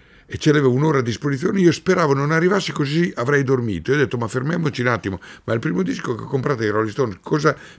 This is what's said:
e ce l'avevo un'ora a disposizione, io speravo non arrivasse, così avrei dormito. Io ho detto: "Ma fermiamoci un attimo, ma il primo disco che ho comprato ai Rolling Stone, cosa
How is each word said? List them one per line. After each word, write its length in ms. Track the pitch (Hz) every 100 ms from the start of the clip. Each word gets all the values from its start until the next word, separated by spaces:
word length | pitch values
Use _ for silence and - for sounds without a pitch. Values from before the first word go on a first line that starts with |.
| _ - -
e 60 | -
ce 140 | 151
l'avevo 180 | 127 131
un'ora 300 | 127 156 139
a 20 |
disposizione, 560 | 117 104 143 135 - 196
io 140 | 170
speravo 420 | - - 185 151
non 160 | 139 147
arrivasse, 400 | 160 180 202 175
così 400 | - 139 156 175 -
avrei 260 | 120 143
dormito. 480 | 135 131 117 87 78
Io 60 | 147
ho 40 |
detto: 160 | 135 120
"Ma 120 | 113
fermiamoci 520 | 127 139 175 156 104
un 60 | 123
attimo, 320 | 117 98 92 - -
ma 120 | -
il 40 | 113
primo 240 | 156 180
disco 320 | 190 262 -
che 80 | 110
ho 40 | -
comprato 360 | 135 143 120
ai 60 | 110
Rolling 220 | 107 110
Stone, 260 | 104 120 92
cosa 360 | - 147 151 - -